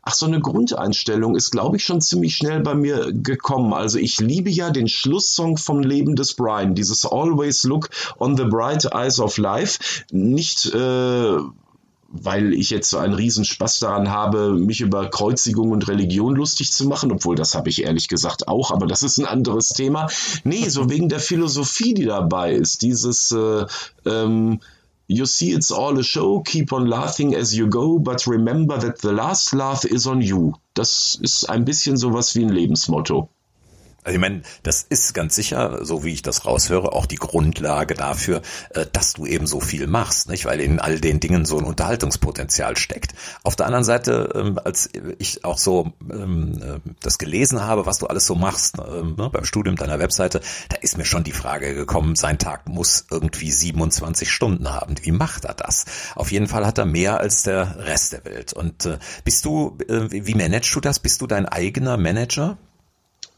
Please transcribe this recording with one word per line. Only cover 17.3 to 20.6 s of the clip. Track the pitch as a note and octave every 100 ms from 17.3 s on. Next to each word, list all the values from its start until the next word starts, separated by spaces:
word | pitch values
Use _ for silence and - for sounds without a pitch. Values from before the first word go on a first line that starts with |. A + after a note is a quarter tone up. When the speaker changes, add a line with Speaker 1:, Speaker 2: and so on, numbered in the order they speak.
| D#2+
Speaker 1:
das | D#2 E2
habe | -
ich | -
ehrlich | - E2 -
gesagt | E2+ E2+ - -
auch, | A2 -
aber | F#2+ F2+
das | F#2
ist | C#3 -
ein | A#2
anderes | B2 A#2+ A2 A2
Thema. | - C3+ D3+ D#3 - - -
Nee, | C3 G3